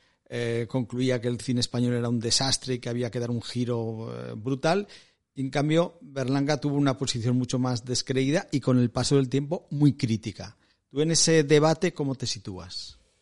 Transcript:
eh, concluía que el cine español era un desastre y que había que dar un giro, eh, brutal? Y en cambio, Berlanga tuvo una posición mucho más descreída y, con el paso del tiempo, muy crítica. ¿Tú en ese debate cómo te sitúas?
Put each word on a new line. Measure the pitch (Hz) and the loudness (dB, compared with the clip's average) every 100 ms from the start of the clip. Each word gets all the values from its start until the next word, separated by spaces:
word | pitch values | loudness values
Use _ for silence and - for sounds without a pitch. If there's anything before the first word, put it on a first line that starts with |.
| _ _ _ | _ _ _
eh, | 120 117 117 113 | -6 -2 -2 -2
concluía | 135 120 123 127 127 | -4 -2 -2 0 0
que | 120 | -2
el | 123 | -4
cine | - 123 | -2 -2
español | - 123 123 | 0 0 0
era | 120 120 | 0 -2
un | 120 | -2
desastre | 113 - 135 - - | 0 0 0 -2 -2
y | 127 | -6
que | 123 | -4
había | 120 120 | -4 -4
que | 123 | -4
dar | 120 | -4
un | 120 | -4
giro, | - 123 120 120 113 110 113 | -4 -4 -2 -2 -4 -8 -10
eh, | 120 123 | -10 -10
brutal? | 113 113 135 156 190 202 - _ _ _ - | -8 -6 -2 0 0 -2 -12 _ _ _ -8
Y | |
en | 135 | -4
cambio, | 143 147 160 175 - | -2 2 2 0 -4
Berlanga | 147 135 127 139 139 147 | -12 -6 0 2 2 0
tuvo | 147 | 0
una | 143 139 131 | 2 2 0
posición | 131 123 117 123 | -2 -2 0 0
mucho | 123 131 | 0 0
más | 127 120 | 0 -2
descreída | 127 123 - 131 135 165 - | -4 -4 -2 0 2 0 0
y, | 139 | -2
con | - 127 | 2 4
el | 120 | 4
paso | 127 120 139 | 0 2 2
del | 127 | 2
tiempo, | 135 143 - - | 0 -2 -6 -6
muy | 143 147 - | 4 4 4
crítica. | 120 110 110 - 95 - _ _ _ | 0 -2 -4 -10 -14 -18 _ _ _
¿Tú | 135 | -2
en | 156 | 0
ese | 160 - 160 | 2 6 6
debate | 143 151 156 160 180 | 6 6 6 2 -2
cómo | - 139 127 | -2 -4 -4
te | 120 | -6
sitúas? | 110 107 92 90 - - - _ _ | -6 -10 -12 -12 -14 -16 -20 _ _